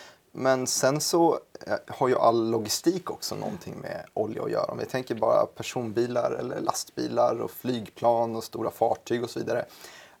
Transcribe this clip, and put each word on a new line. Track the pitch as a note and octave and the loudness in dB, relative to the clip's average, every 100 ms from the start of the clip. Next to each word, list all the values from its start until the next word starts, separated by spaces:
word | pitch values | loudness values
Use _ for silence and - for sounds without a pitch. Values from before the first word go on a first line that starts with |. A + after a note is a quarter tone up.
| - - _ | -20 -20 _
Men | - C3 C3 B2+ | -2 2 2 2
sen | - C3 D3 | 2 2 2
så, | - E3+ E3 - - - - | 2 4 4 2 -4 -14 -4
eh, | G2+ - | -4 -4
har | - B2+ | 0 2
ju | B2+ | 6
all | A2+ A#2 A2+ | 6 4 2
logistik | A2+ G#2+ - E3+ F#3 - | 0 -2 0 0 0 -2
också | - - G2+ | -6 -6 -6
någonting | G2 G#2 - - | -6 -8 -10 -10
med | - - - | -10 -10 -6
olja | - A2 - | -4 -4 -4
att | - | -2
göra. | A2 - | -2 -2
Om | A#2 | -4
vi | A2+ | -4
tänker | C3 C3 A#2 | -4 -4 0
bara | A2 A#2+ A2 | 4 4 2
personbilar | - A#2+ C3 A#2 G#2+ A#2+ A#2+ B2+ | -2 -8 -6 -2 0 0 0 0
eller | B2 B2 - | -2 -4 -2
lastbilar | - - - - B2 A#2 A#2+ A#2 | -2 -2 -4 -6 -2 2 2 0
och | A2+ | -6
flygplan | - B2 B2 G2+ - A#2 A#2 A#2 A2 | -6 -4 -4 -6 0 2 2 0 -4
och | |
stora | - - A2+ | -8 -6 -6
fartyg | - A2+ A2+ - A#2+ | 0 0 0 -2 -2
och | A#2 | -2
så | - | -4
vidare. | A2 A#2 - - - - - _ | -2 -4 -4 -12 -20 -20 -20 _